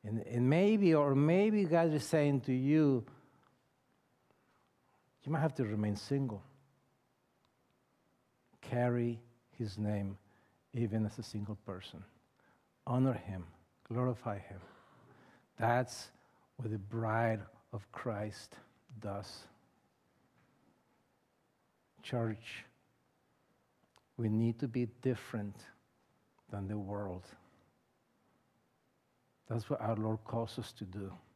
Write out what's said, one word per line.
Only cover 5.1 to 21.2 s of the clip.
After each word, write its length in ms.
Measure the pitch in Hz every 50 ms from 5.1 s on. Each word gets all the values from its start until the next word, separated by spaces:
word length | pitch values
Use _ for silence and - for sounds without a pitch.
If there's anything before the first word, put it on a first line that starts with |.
| _ _
you 100 | _ 135
might 80 | 160 143
have 140 | 151 156 151
to 80 | - 127
remain 320 | 104 107 107 104 104 101
single. 460 | 101 - - 139 139 139 123 110 98 - - - _ _ _ _ _ _ _ _ _ _ _ _ _ _ _ _ _ _ _ _ _ _ _ _ _ _ _ _ _ _ _ _ _ _ _ _ _ _ _ _ _
Carry 580 | - - 123 123 123 123 120 120 117 120 117 113 - - _ _ _ _
his 260 | _ - 117 104 92
name, 400 | 101 107 104 107 101 98 98 95 - _ _ _ _ _ _ _ _ _ _
even 320 | - 117 120 104 110 110 110
as 140 | 101 - -
a 40 |
single 340 | 113 - - 107 101 104 107 - _
person. 360 | - 95 92 - - - - 98 - _ _ _ _ _ _ _ _ _ _ _ _ _ _ _
Honor 260 | - 123 127 131 135
him. 320 | 120 107 - 101 95 92 87 87 - - _ _ _ _ _
Glorify 520 | - 113 123 123 127 117 - - 120 104 98
him. 220 | - - 95 95 - - - - - _ - - - - - - - - - _ _ _ _ -
That's 520 | 113 120 120 127 127 - - - - - _ _ _ _ _ _ _ _ _ -
what 120 | 123 107
the 80 | 110 104
bride 600 | 95 101 113 113 113 107 110 113 117 113 110 104 95 - - - _ _ -
of 160 | 101 - _
Christ 640 | - - - 123 107 101 107 104 98 - - - - - - _ _ _ _ _ 131 107
does. 440 | 104 104 98 101 101 - - - - - _ _ _ _ _ _ _ _ _ _ _ _ _ _ _ _ _ _ _ _ _ _ _ _ _ _ _ _ _ _ _ _ _ _